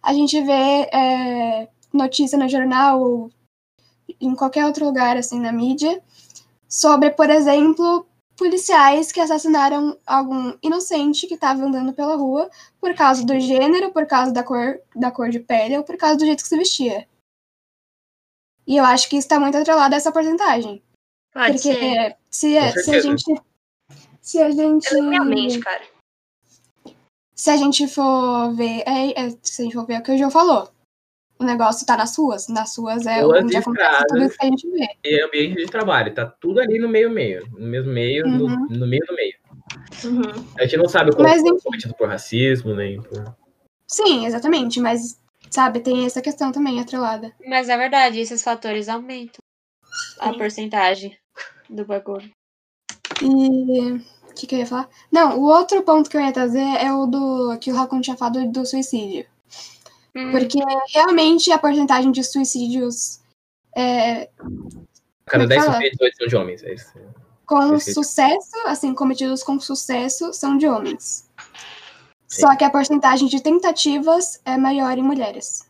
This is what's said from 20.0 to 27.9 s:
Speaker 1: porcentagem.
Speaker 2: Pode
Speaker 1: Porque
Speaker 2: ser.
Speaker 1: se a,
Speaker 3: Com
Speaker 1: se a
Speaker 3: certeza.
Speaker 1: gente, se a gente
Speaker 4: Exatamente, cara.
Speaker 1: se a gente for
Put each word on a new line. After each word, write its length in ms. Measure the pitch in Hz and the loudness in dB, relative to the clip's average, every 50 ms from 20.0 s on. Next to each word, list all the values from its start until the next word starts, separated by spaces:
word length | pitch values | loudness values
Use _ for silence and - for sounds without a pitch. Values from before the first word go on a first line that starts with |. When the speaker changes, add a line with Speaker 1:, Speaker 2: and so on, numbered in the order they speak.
| 285 320 | 0 0
Speaker 1:
porcentagem. 720 | 311 320 320 320 320 349 415 370 247 233 226 208 202 202 _ _ _ _ _ _ _ _ _ _ | 0 0 0 0 0 0 2 2 2 0 -2 -6 -12 -16 _ _ _ _ _ _ _ _ _ _
Speaker 2:
Pode 200 | _ 262 247 226 | _ 0 0 2
Speaker 1:
Porque 200 | 285 269 - 285 262 | 2 2 0 0 0
Speaker 2:
ser. 420 | 247 247 262 247 226 226 208 - _ _ _ | 0 0 0 0 0 -2 -2 -6 _ _ _
Speaker 1:
se 280 | - - - 302 294 302 | -8 -2 0 2 4 4
a, 140 | 285 247 | 2 2
Speaker 3:
Com 0 | |
Speaker 1:
se 60 | - 180 | 0 -2
a 20 | 180 | 0
Speaker 3:
certeza. 240 | - 196 180 - 285 | 2 2 2 4 2
Speaker 1:
gente, 340 | 285 294 - 320 311 - _ _ _ _ _ _ _ _ _ _ - - _ _ _ _ | -2 -2 0 -2 -4 -4 _ _ _ _ _ _ _ _ _ _ -20 -20 _ _ _ _
se 180 | _ - - 330 | _ -4 2 2
a 100 | 311 302 | 2 4
gente 360 | 294 294 311 311 311 311 - | 4 2 2 4 2 2 2
Speaker 4:
Exatamente, 720 | 269 277 277 294 285 294 - - - 220 - 254 247 247 240 | 2 0 2 2 2 0 0 2 2 0 0 0 -2 -4 -4
cara. 220 | 233 190 185 - - - _ _ _ _ _ _ _ _ _ _ _ _ _ _ _ _ _ _ _ - _ _ _ _ _ _ _ _ _ | -6 -8 -10 -10 -10 -16 _ _ _ _ _ _ _ _ _ _ _ _ _ _ _ _ _ _ _ -20 _ _ _ _ _ _ _ _ _
Speaker 1:
se 160 | - - 311 | -4 0 2
a 60 | 285 | 2
gente 320 | 302 277 285 277 - 285 | 4 4 2 2 0 -2
for 680 | 277 | -2